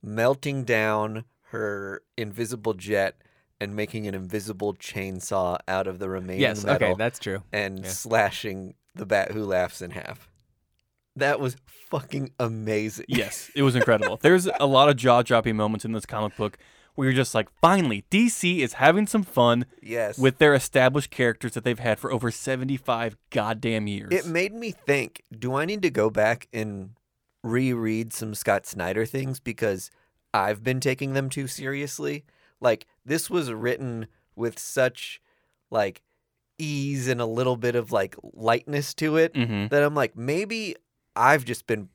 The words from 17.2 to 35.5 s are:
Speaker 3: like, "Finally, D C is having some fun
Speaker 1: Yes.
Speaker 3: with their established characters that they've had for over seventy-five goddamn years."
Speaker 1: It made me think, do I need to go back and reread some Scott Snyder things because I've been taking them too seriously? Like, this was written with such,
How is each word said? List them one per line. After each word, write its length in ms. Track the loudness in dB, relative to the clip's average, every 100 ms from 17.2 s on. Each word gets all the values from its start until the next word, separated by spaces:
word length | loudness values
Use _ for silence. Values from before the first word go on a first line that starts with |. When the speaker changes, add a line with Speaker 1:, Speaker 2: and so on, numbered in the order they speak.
| 2
Speaker 3:
like, 160 | 0 -2 _
"Finally, 440 | 6 6 2 -2 0
D 180 | 4 4
C 320 | 2 0 2
is 120 | 0
having 340 | 4 6 6 2
some 160 | 0
fun 440 | 0 4 4 4 0 -8
Speaker 1:
Yes. 380 | -8 -4 -4 2
Speaker 3:
with 200 | 2 6
their 140 | 6
established 600 | 6 4 4 4 4 -4
characters 400 | 0 0 0 -6
that 100 | -4
they've 160 | -2 -2
had 220 | 0 -2
for 100 | -2
over 220 | -2 -2
seventy-five 840 | -4 -4 -4 -2 -4 -2 -2 -2 -8 _
goddamn 560 | -2 -2 -2 -2 -2 -2
years." 220 | -6 -2
Speaker 1:
It 160 | -2 0
made 260 | -2 -2
me 200 | -4 -10
think, 500 | -10 0 0 0 -10 _
do 240 | -8 -4
I 100 | -2
need 160 | -2 0
to 80 | 0
go 200 | 2 2
back 380 | 4 2 2 -4
and 440 | -8 -6 -8 -12 -18 _ _ _ _
reread 680 | -4 0 0 0 -2 -2 -4
some 220 | -8 -10
Scott 320 | -6 0 0 0
Snyder 400 | -6 -4 -2 -2
things 320 | -4 -6 -8
because 540 | -8 -4 -2 -2 -8 _ _ _ _
I've 300 | 0 0 -2
been 160 | -2 -2
taking 320 | 0 -2 -2
them 180 | -2 -2
too 160 | -6 -8
seriously? 760 | -8 -8 -6 -8 -6 -6 -6 -12 _ _ _
Like, 240 | 2 2 -2 _
this 260 | -4 -4 -2
was 220 | -2 -2
written 560 | -2 -2 -2 -4 -8 -10 _ _
with 240 | -6 -6 -4
such, 640 | -8 0 0 0 -14 -14 _ _ _